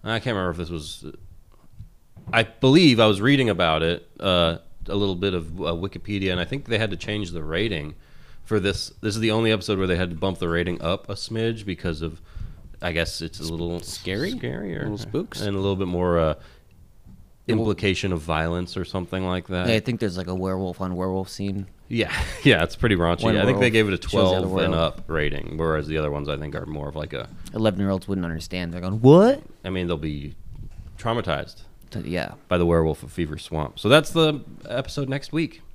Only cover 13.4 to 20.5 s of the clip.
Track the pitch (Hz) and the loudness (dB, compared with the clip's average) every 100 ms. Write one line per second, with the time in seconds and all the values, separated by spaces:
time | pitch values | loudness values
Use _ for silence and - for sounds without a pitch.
13.4 | 80 82 85 87 - - 90 98 170 254 | -8 -4 -4 -6 -8 -10 -6 -4 -4 -6
14.4 | 123 131 202 - 107 104 - 143 220 - | -6 -6 -6 -6 -6 -6 -6 -6 -6 -6
15.4 | 104 98 98 95 95 87 90 85 80 73 | -4 0 0 0 -2 0 2 4 2 0
16.4 | - - - - - - - - - - | -8 -20 -20 -20 -20 -20 -20 -20 -20 -14
17.4 | - 110 110 98 104 92 98 87 78 80 | -2 0 2 2 2 2 0 -2 0 0
18.4 | 80 87 87 - 87 95 87 92 92 90 | 0 -2 -4 -6 -6 -6 -4 -4 -2 -4
19.4 | - 90 90 110 117 117 107 90 87 92 | -4 -2 0 0 0 -2 -2 -4 -6 -4
20.4 | 92 | -2